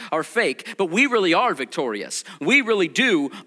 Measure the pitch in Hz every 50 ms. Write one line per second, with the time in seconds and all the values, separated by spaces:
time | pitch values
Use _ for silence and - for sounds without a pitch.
0 | - - - 160 151 - - 233 226 160 131 - - - 226 - 196 170 165 214
1 | 269 285 240 226 196 180 160 185 247 240 190 135 131 117 - - 147 123 107 104
2 | 90 64 - - - - - - 143 160 247 285 269 214 220 202 185 160 135 -
3 | 254 254 208 156 143 135 - - -